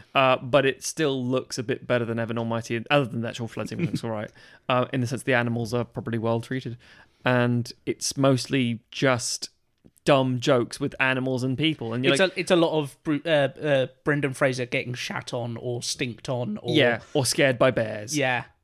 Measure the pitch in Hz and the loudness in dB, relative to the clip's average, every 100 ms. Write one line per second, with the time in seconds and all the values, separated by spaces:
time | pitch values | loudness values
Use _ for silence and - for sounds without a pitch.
0 | - 139 131 127 127 139 135 - - - | -4 2 4 4 2 2 2 0 -6 -2
1 | 151 135 123 127 - - 113 139 - 123 | -2 0 0 -2 -2 -6 -4 -6 -2 -2
2 | 113 117 113 117 113 113 113 117 110 147 | 0 -2 -4 -4 -2 -4 -2 -6 0 2
3 | 123 117 113 107 113 - 110 113 170 - | 2 -2 -6 -6 -8 -8 -8 -4 -2 -2
4 | 120 107 110 - - - - 127 123 131 | -4 -6 -8 -12 -20 -14 -2 0 0 -2
5 | 120 131 - 123 120 117 113 120 113 - | -2 -4 0 2 2 -2 -2 -2 -4 -6
6 | 110 113 113 117 - 131 131 120 - - | -6 -2 0 -2 -2 -6 -8 -12 -16 -20
7 | - _ 127 127 120 120 120 - - - | -20 _ 0 2 2 2 -2 -6 -6 -4
8 | - - 135 127 - 135 120 113 - - | -4 2 4 4 2 0 0 -2 -8 -2
9 | 139 120 - - - _ _ _ _ _ | 0 2 -2 -6 -10 _ _ _ _ _
10 | - 139 131 123 120 127 113 - 143 - | 4 4 4 0 2 2 2 -4 -6 0
11 | 131 131 131 131 131 127 156 147 117 120 | 0 0 -2 -2 -2 0 0 -2 -4 -2
12 | 131 139 185 190 165 180 165 156 143 - | 2 4 2 0 2 4 4 2 -2 -6
13 | - 147 165 151 139 - 151 135 127 - | -4 -2 2 2 2 0 0 0 0 -2
14 | - 143 139 131 139 127 123 135 123 123 | 0 0 0 0 0 0 -2 -4 -4 -6
15 | - 202 - 127 117 113 123 120 - - | -6 -8 -6 -6 -6 -6 -6 -6 -6 -4
16 | 131 110 - 123 113 107 120 151 123 117 | -6 -6 -6 -4 -4 -4 0 4 4 2
17 | - 151 123 - 139 120 131 120 113 107 | -2 0 0 2 2 4 4 4 -2 -6
18 | 107 151 131 123 - _ | -6 -2 0 -2 -4 _